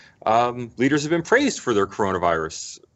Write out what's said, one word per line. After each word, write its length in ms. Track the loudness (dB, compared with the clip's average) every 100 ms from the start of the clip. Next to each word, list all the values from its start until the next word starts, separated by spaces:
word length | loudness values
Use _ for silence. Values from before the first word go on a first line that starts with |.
| -20 _
um, 460 | 0 2 2 -2 -10 -2
leaders 260 | 0 0
have 80 | 0
been 120 | -2
praised 380 | 2 2 2 -2
for 140 | 0
their 120 | 2 0
coronavirus 920 | 0 0 2 0 0 -2 -8 -14 -16 _